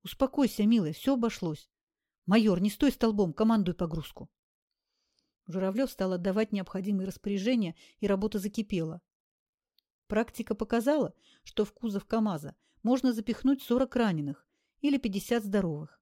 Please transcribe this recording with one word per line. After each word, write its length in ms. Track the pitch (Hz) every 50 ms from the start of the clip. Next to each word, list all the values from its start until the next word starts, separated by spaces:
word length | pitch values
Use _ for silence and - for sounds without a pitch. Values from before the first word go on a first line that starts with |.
«Успокойся, 640 | _ 190 - - 269 262 - 294 277 220 - - 208
милая, 280 | 214 240 226 180 151 156
все 220 | - - 262 277
обошлось. 540 | 254 226 226 - - 190 165 151 - - _ _ _ _ _ _ _ _ _ _ _ _
Майор, 360 | - 196 233 214 214 185 175
не 80 | 190 208
стой 240 | - - 294 277 -
столбом, 400 | - - 226 214 202 202 170 151
командуй 400 | - 220 226 226 214 190 180 175
погрузку». 560 | - 180 160 160 165 143 - - - - - _ _ _ _ _ _ _ _ _ _ _ _ _ _ _ _ _ _ _ _ _ _ _
Журавлев 460 | - 160 190 190 190 190 233 269 247
стал 220 | - - 190 185 185
отдавать 400 | 175 175 196 185 214 226 220 214
необходимые 540 | 196 185 - - 190 180 208 202 190 185
распоряжения, 680 | 196 - - - 208 202 196 190 233 262 233 202 165 160 _ - - _ _
и 80 | -
работа 320 | 202 196 190 202 220 - 208
закипела. 640 | 185 208 208 226 214 214 208 175 160 160 165 175 _ _ _ _ _ _ _ _ _ _ _ _ _ _ _ _ _ _ _ _ _
Практика 480 | _ 208 214 233 - - - 220 - 220
показала, 580 | 208 220 - 240 233 220 269 302 302 226 - - _ _ _ _ _ _
что 220 | - - - 214
в 80 | - _
кузов 320 | _ - 226 202 202 -
КамАЗа 500 | _ - 226 220 214 180 147 156 - - _ _ _ _ _
можно 300 | - 220 247 254 - 262
запихнуть 500 | 233 220 220 - 226 - - 262 277 269
сорок 360 | - - 240 262 262 262 -
раненых 500 | 247 233 208 175 156 143 143 135 - _ _ _ _ _ _ _ _ -
или 140 | 285 277
пятьдесят 460 | 269 - 220 190 196 - - 240 240 214
здоровых. 560 | 202 196 208 190 165 151 147 156 - _ _